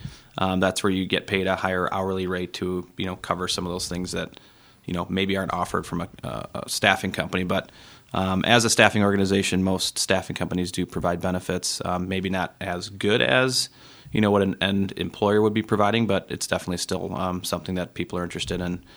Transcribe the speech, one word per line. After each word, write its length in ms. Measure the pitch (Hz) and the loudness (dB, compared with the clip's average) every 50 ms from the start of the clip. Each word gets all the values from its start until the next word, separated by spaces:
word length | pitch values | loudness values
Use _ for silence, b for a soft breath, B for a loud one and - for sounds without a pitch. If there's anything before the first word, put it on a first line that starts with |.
| B B B B B B B - | B B B B B B B -2
um, 200 | 95 95 95 92 | 0 0 2 4
that's 220 | 95 92 92 - | 2 2 2 2
where 100 | - 101 | 0 2
you 140 | 92 95 95 | 2 2 0
get 220 | - 92 85 - | 0 0 -2 0
paid 180 | - 101 98 92 | 0 -2 0 2
a 100 | 95 95 | 0 0
higher 380 | 92 - 95 92 90 90 - - | 0 0 0 0 0 0 0 -2
hourly 320 | 98 95 95 95 95 92 | -2 -2 -2 -2 -2 -2
rate 280 | 90 90 90 90 87 - | -2 -2 -4 -4 -6 -6
to, 360 | - 95 90 90 90 87 - - | -4 -4 -2 -2 -4 -6 -8 -8
you 80 | - 95 | -6 -6
know, 120 | 92 90 | -6 -6
cover 300 | - - - 90 87 90 | -6 -2 -4 -2 -2 0
some 200 | 87 - - 90 | -2 -2 -2 -2
of 40 | 90 | -4
those 160 | 87 90 - | -4 -4 -4
things 260 | - 87 87 90 90 90 | -4 -4 -4 -4 -4 -4
that, 260 | 87 82 - - B B B B B B B B B B | -4 -6 -6 -10 B B B B B B B B B B
you 80 | - 90 | -4 -4
know, 100 | 87 87 | -4 -2
maybe 300 | - 90 95 95 95 98 | 0 0 0 2 2 2
aren't 160 | 98 95 - - | 0 0 -2 -2
offered 320 | 90 95 - - 90 - | -2 -2 -2 -2 -4 -4
from 160 | - 87 85 | -4 -6 -6
a, 80 | 85 - - - - | -6 -6 -10 -10 -10
a, 240 | - 57 - - - - | -8 -8 -8 -10 -10 -10
a 140 | - - - | -10 -8 -6
staffing 420 | - - - 101 95 - - 95 | -4 2 4 4 4 4 0 -4
company. 320 | - - 82 - - 92 92 | -2 -2 -4 -2 -2 -2 0
But, 280 | 90 95 92 - - B B B B B B B B - | 0 0 -2 -2 -6 B B B B B B B B -2
um, 280 | 95 95 95 95 95 - | 0 0 2 0 2 4
as 200 | - 117 120 110 | 6 6 6 6
a 40 | 113 | 4
staffing 320 | - - 113 101 - 107 101 | 6 6 6 6 6 6 4
organization, 600 | 101 98 101 98 95 98 98 95 - 92 92 92 | 4 4 4 4 4 4 2 2 2 2 2 2
most 360 | 92 95 92 - - - - | 2 2 0 -2 -4 -2 -2
staffing 360 | - - 98 92 - - - | 0 0 0 0 0 -4 -6
companies 360 | - - 82 92 90 90 87 | -4 -4 -2 -2 -2 -2 -2
do 160 | - - 87 | -2 -4 -4
provide 340 | - - 82 76 87 87 85 | -4 -4 -2 0 0 0 0
benefits, 640 | 92 92 90 90 - - 92 90 - - - - - | 0 -2 -2 -2 -2 -2 -4 -2 -2 -4 -4 -4 -4
um, 220 | 90 90 90 90 | -4 -2 -2 -2
maybe 240 | 92 95 95 92 95 | -2 -4 -2 -2 -2
not 240 | 95 92 90 - - - | -2 -2 -4 -4 -6 -8
as 300 | 92 98 87 87 92 101 | -6 -6 -6 -6 -6 -10
good 320 | 101 98 - 101 107 127 | -8 -2 0 2 2 4
as, 480 | 123 127 131 127 131 131 127 - - - B B B B B B B B | 4 4 4 4 4 2 0 -2 -4 -4 B B B B B B B B
you 100 | - 110 | 0 2
know, 100 | 107 101 | 4 6
what 100 | 101 101 | 6 4
an 140 | 98 95 - - | 4 2 0 0
end 340 | 92 98 101 98 98 95 - | 0 0 0 0 0 -2 -2
employer 440 | - 90 85 - - 107 101 104 107 | -6 -6 -6 -2 0 2 4 4 6
would 120 | 107 107 107 | 4 4 2
be 100 | 110 107 | 0 0
providing, 440 | - 110 101 104 101 107 117 117 | 0 2 2 4 4 4 2 2
but 180 | 101 98 92 - - | 2 2 0 0 -4
it's 160 | - - - | -8 -6 -4
definitely 320 | - 90 87 - 90 90 | -2 -2 -2 -2 -4 -4
still, 380 | 85 - - 90 87 92 92 92 | -4 -2 -4 -4 -4 -4 -4 -4
um, 280 | - 92 92 90 90 92 | -4 -2 -2 -4 -4 -4
something 320 | - 98 87 - - 92 | -4 -4 -4 -4 -4 -4
that 180 | 90 87 - - | -4 -4 -4 -6
people 240 | - 85 - - | -8 -6 -4 -4
are 60 | 90 87 | -6 -6
interested 360 | 85 - 87 - - - 90 | -6 -6 -6 -6 -4 -4 -4
in. 240 | 90 90 90 90 B B B | -2 -4 -4 -6 B B B